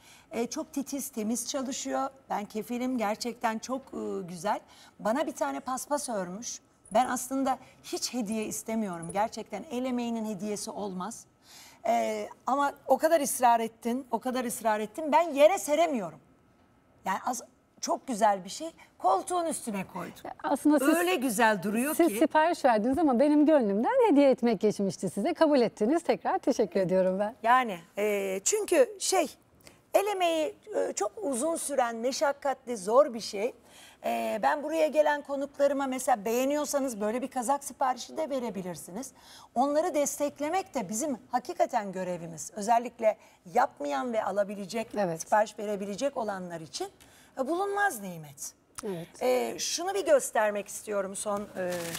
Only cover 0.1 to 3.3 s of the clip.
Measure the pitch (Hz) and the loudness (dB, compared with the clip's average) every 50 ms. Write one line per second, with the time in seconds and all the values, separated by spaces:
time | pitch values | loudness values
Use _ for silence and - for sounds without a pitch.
0.1 | - - _ _ - 226 233 233 - 302 311 - - 285 262 - - 277 - - | -20 -20 _ _ -4 -4 -4 -4 -4 -8 -10 -6 -6 -8 -6 -6 -8 -8 -8 -8
1.1 | - 226 208 214 240 233 - - - 277 262 247 269 - - 269 262 262 269 277 | -8 -6 -4 -2 -4 -4 -4 -6 -6 -4 -4 -4 -6 -6 -6 -4 -4 -4 -4 -4
2.1 | - - _ - 196 202 208 - - 214 208 - 240 240 254 254 262 240 214 196 | -8 -14 _ -6 -6 -6 -6 -6 -8 -8 -6 -6 -4 -4 -2 -2 -2 -2 -2 -2
3.1 | 214 214 - 240 | -2 -4 -6 -8